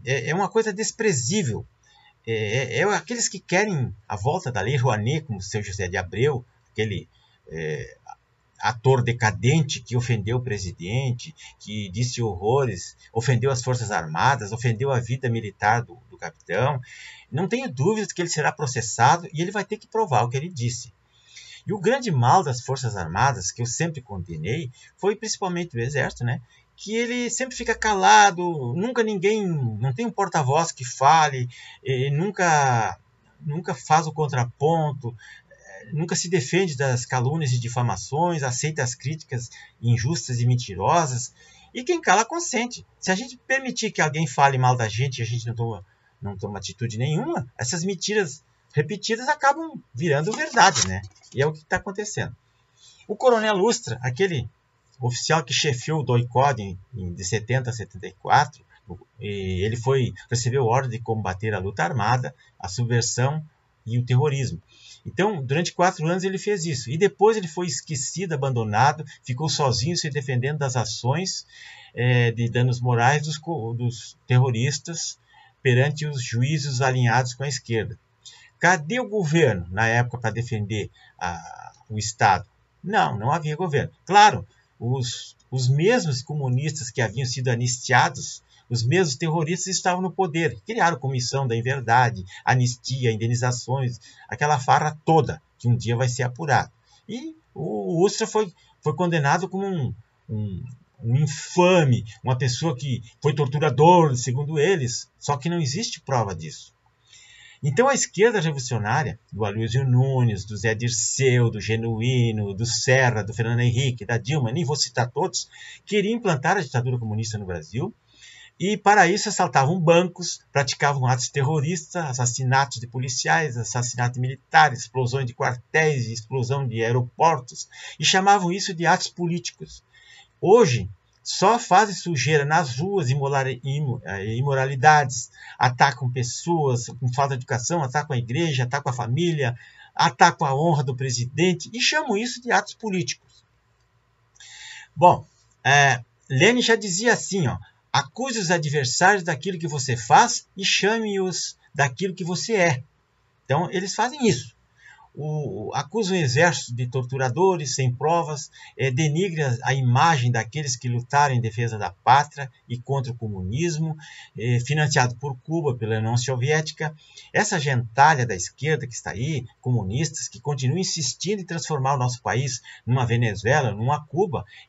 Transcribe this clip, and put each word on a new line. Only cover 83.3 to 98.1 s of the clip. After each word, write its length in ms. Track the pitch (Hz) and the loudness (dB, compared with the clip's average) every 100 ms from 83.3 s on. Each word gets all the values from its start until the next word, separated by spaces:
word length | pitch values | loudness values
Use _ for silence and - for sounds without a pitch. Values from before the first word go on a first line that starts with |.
havia 240 | 165 151 151 | -2 -2 -4
governo. 340 | 180 139 - - | -2 -2 -2 -8
Claro, 420 | - 202 208 - - _ _ _ | 4 8 8 6 -6 _ _ _
os, 560 | 117 135 123 - - - _ | -4 -2 -4 -8 -14 -20 _
os 160 | 131 127 | -2 2
mesmos 560 | 143 190 247 170 123 | 4 4 4 2 -4
comunistas 680 | - 151 131 123 156 156 - | -6 -4 -2 0 -2 -4 -8
que 100 | - | -4
haviam 260 | 110 110 127 | -2 -2 -4
sido 220 | 135 127 | -2 -2
anistiados, 920 | 117 123 - - 123 165 127 123 - _ _ _ | 0 -2 -4 2 4 4 0 -12 -14 _ _ _
os 140 | 117 | -2
mesmos 340 | 113 175 170 123 | 2 4 2 0
terroristas 520 | 165 165 151 180 196 | -2 0 -2 -4 -4
estavam 340 | 180 185 180 | -2 0 0
no 100 | 185 | -2
poder. 480 | 185 185 151 160 123 - | -2 -2 0 -2 -4 -8
Criaram 320 | 226 170 165 | 0 2 2
comissão 500 | 135 131 123 135 131 | -2 -4 -2 -2 0
da 80 | 117 | 0
inverdade, 680 | 120 139 113 120 120 95 92 - | -2 -4 2 4 4 0 -10 -6
anistia, 640 | - 127 123 120 - 127 120 | 0 2 2 -2 -6 -2 0
indenizações, 880 | 107 117 120 123 120 - 135 123 120 - - - | 0 -2 0 0 -2 -4 -2 -2 -6 -14 -20 -14
aquela 320 | - 151 143 | -4 0 2
farra 340 | 123 139 151 156 - | 4 2 2 -2 4
toda 340 | 160 131 - _ _ | 4 4 -4 _ _
que 80 | 120 | 0
um 80 | |
dia 220 | 120 117 120 | 0 2 0
vai 140 | 127 | 0
ser 140 | - | 0
apurada. 460 | 123 - 143 113 82 _ _ _ - | -4 -4 2 2 2 _ _ _ -12
E 260 | 233 320 311 _ | -10 -10 -14 _
o 500 | - 160 208 190 165 | -10 -6 -4 -2 2
Ustra 220 | 196 | 2